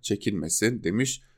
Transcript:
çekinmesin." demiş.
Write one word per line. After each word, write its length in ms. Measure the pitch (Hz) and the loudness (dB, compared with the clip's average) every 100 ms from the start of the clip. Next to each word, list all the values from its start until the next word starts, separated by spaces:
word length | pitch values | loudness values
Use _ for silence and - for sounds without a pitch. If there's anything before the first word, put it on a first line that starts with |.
çekinmesin." 840 | - 101 - 90 80 - 110 120 | -2 -2 0 -2 -2 2 2 2
demiş. 380 | 82 104 131 - - | 0 0 0 -2 -12